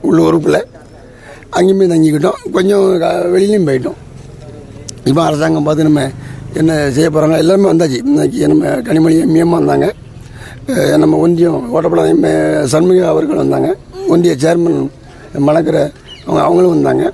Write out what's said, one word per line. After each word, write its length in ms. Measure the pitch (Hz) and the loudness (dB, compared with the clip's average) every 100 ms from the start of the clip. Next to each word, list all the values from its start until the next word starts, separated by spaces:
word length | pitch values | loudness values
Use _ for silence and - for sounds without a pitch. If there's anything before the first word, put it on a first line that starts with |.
உள்ள 200 | - 160 | 2 2
உறுப்புல 360 | 160 165 156 - - - - - - - - - - | 2 0 0 -2 -4 -16 -20 -20 -20 -20 -20 -20 -8
அங்கேயும் 280 | - 185 196 | 0 2 2
போய் 100 | 185 | 2
தங்கிக்கிட்டோம். 500 | 165 156 147 160 - 392 | 2 2 2 -2 -4 -4
கொஞ்சம் 460 | - 185 202 190 180 | -2 0 2 2 0
க-, 280 | 165 175 175 | 0 -2 0
வெளியிலையும் 400 | 185 202 208 160 | 0 2 2 0
போயிட்டோம். 320 | 131 131 - - - - - - - - - - - | -2 -4 -10 -18 -20 -20 -20 -20 -20 -20 -18 -18 -6
இப்போ 180 | - 143 | 0 0
அரசாங்கம் 420 | 160 151 160 160 | 0 0 0 0
பார்த்து 180 | 151 156 | 0 0
நம்ம 200 | 156 147 135 - - - - | 2 2 0 -8 -14 -14 -10
என்ன 360 | - 160 156 143 | -2 0 0 -2
செய்ய 200 | 131 160 | 0 0
போறாங்க, 260 | 156 156 160 | 2 0 2
எல்லாமே 320 | 160 196 196 | 2 4 4
வந்தாச்சு. 300 | 165 165 123 | 2 0 -2
இன்னைக்கு 440 | 269 285 147 - 151 | 0 0 0 0 0
நம்ம 180 | 156 143 143 | 2 0 -4
கனிமொழி 400 | 117 156 160 160 | -2 0 2 2
எம் 160 | 156 160 | 2 2
ஏ 40 | |
அம்மா 160 | 170 170 | 2 0
வந்தாங்க. 300 | 147 139 147 - - - - - - - - | 0 0 -2 -4 -18 -20 -20 -20 -18 -14 -6
அஹ், 300 | 254 143 151 | -2 0 2
நம்ம 200 | 156 156 | 2 2
ஒன்றியம் 440 | 165 170 170 143 123 | 2 2 0 0 -4
ஓட்டப்படாத 380 | 160 165 165 160 | -2 0 0 2
எம் 160 | 160 | 2
ஏ 100 | 156 156 156 156 143 | 2 0 0 -2 0
சண்முகா 360 | 151 180 185 | 0 2 2
அவர்கள் 340 | 175 156 160 302 | 2 0 0 -2
வந்தாங்க. 320 | 139 139 135 381 - 381 381 | -2 -2 -2 -4 -10 -8 0
ஒன்றிய 260 | 170 175 | 2 2
சேர்மன் 440 | 143 156 170 170 147 135 - - - - - | 0 0 0 0 -2 -4 -10 -20 -20 -12 -2
மணக்கரை 440 | 143 156 151 151 147 - - - | 0 2 0 -2 -2 -6 -20 -16
அவங்க, 220 | - 147 | -4 -2
அவங்களும் 280 | - 175 180 | 2 2 2
வந்தாங்க. 340 | 160 139 131 233 | 2 0 0 -2